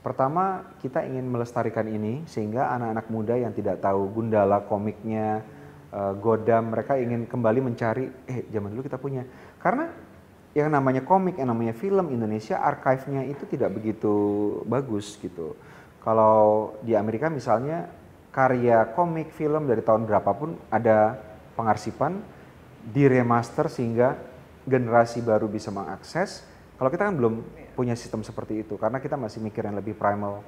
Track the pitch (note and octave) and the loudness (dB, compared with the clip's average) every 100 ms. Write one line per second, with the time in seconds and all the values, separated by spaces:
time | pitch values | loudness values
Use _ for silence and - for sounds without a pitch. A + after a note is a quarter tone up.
0 | - B2+ C3+ E3 F#3+ F#3 - - C3+ D#3+ | -6 0 0 2 0 -2 -10 -10 -6 -4
1 | C#3+ C3 B2+ B2 A#2 - A2+ A2 A2 G#2+ | -4 -6 -4 -4 -4 -2 -2 -2 -4 -2
2 | G#2+ C3 E3 - G#2+ A2+ D3+ B2+ A#2 A2+ | -4 -4 -6 -6 -4 -2 -2 -2 -2 -4
3 | A2 A2+ A2 B2 A#2 G2 G2+ F2+ G2+ G2 | -4 -4 0 0 -2 -2 -2 0 0 0
4 | G2 G#2+ A2+ G#2+ G2 G2+ G2+ G#2 G#2+ G#2 | 0 -2 0 4 4 4 2 -2 -2 -6
5 | A2 A2 G#2+ G#2+ A2 - - - - G2+ | -6 -2 -2 -2 -6 -18 -20 -20 -12 -4
6 | G2 G2 A2 A2 A2 A2+ A2+ A2+ G#2+ C3+ | -4 0 2 2 4 2 2 -4 -2 -2
7 | A#2+ A#2+ A#2 C3 A2+ A#2+ C3 A#2 A#2 A2+ | 0 -2 -4 -2 2 2 0 -2 -2 -2
8 | C3 - - B2 - G#2+ G2+ G#2+ C#3 C3 | -4 -10 -10 -10 -6 -6 -6 -8 -8 -8
9 | C#3 C3+ B2 - - - E3+ A#3+ E4 - | -6 -8 -10 -16 -20 -2 0 0 -2 -8
10 | - - - - - D3 D3+ D3+ C3 C3 | -20 -20 -20 -20 -4 0 2 4 4 2
11 | C3 F#3+ F#3 E3+ C3 A#2 A#2 A2+ G3 G3 | 4 2 2 -2 -2 0 -2 -2 0 0
12 | F3 B2 A2 G#2+ - F#3+ D3 C#3 C#3+ C3+ | 0 -2 -2 -4 -4 0 0 0 2 0
13 | C3+ C#3 C3 C#3+ - D3 G2+ F#2+ A2 G2+ | 0 -6 -4 -8 -6 -2 -2 -2 -4 -2
14 | A2 G#2 G#2 G#2 G#2 G2+ A2 A#2+ C#3 G#2 | 2 2 2 2 -2 -2 -2 -2 -2 -6
15 | G2 - - E2+ D#2 - - - - - | -6 -12 -12 -10 -10 -12 -18 -20 -20 -10
16 | - A2 A2 A2 G#2+ G#2+ G#2+ - A#2 A2 | 0 4 6 8 8 6 0 -8 0 0
17 | G#2+ A2 D#3 D#3 A#2+ A2 C3+ E3 E3+ - | 2 -2 -2 -4 0 0 0 -6 -8 -14
18 | - - - - C3 B2+ A#2+ A#2 A2 - | -20 -20 -10 2 2 4 6 6 4 2
19 | F3 D#3+ D#3 - D3+ D3+ D3 A2 - A2 | 0 0 -6 -4 -2 0 2 0 4 2
20 | A2+ G2+ G2+ G2+ D#3 E3+ - A2+ A2+ A2 | 4 2 2 -2 -4 -8 -4 0 4 6
21 | G#2+ A#2 - - - - A2+ G#2+ - - | 4 0 -14 -20 -16 -6 0 0 -2 -4
22 | C#3+ F#3+ G#3+ - - - - - A#2 A2+ | -4 -4 -10 -18 -20 -20 -20 -20 -6 4
23 | C#3 B2+ A#2+ A#2+ A#2+ - D#3 - A#2 A2+ | 6 6 4 2 2 -2 -2 0 -2 2
24 | B2 D3+ - - - - - B2+ A#2 A#2 | 2 2 -12 -20 -20 -14 0 0 4 4
25 | A#2 B2 A#2 G#2+ A2 G#2 A2 G2+ F2+ F#2+ | 4 2 2 2 2 -4 -6 -8 -8 -12
26 | - D#3 G3+ - - - - - C3 F3 | -8 -4 -4 -6 -18 -20 -20 -2 -2 0
27 | G3+ F3 A#2 A2+ B2 - - - B2 A#2 | 0 2 2 0 -8 -16 -14 -4 -2 -2
28 | - A2+ G#2 A2 - G#2+ G#2 G#2 A2 C3 | -4 -8 -8 -10 -8 -6 -6 -4 -2 -2
29 | A#2 D3 A2+ A2 A2 A2 G#2+ G2+ G2 G#2 | -4 -6 -6 -6 -8 -6 -6 -4 -6 -2
30 | G2+ G#2 G2+ G2+ | 0 0 -4 -6